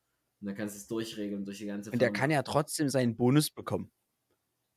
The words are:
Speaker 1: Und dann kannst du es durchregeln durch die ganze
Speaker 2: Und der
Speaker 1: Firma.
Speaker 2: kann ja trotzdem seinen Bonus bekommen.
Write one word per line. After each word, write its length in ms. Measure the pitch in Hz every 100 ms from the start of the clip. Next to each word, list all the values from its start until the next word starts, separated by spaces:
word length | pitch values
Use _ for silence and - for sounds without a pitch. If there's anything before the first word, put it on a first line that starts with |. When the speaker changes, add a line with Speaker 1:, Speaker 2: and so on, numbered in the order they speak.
| _ _ _ _
Speaker 1:
Und 60 | 101
dann 80 | 101
kannst 200 | 104 101
du 40 |
es 80 | -
durchregeln 580 | 113 107 107 104 101 98
durch 140 | 101
die 80 | 104
ganze 260 | 101 104
Speaker 2:
Und 80 | 120
der 80 | 120
Speaker 1:
Firma. 20 |
Speaker 2:
kann 200 | 104 135
ja 120 | 147
trotzdem 460 | - 139 156 - 143
seinen 260 | 131 123 110
Bonus 340 | 123 147 143
bekommen. 400 | - 98 95 98 _ _ _ _ _ _ _ _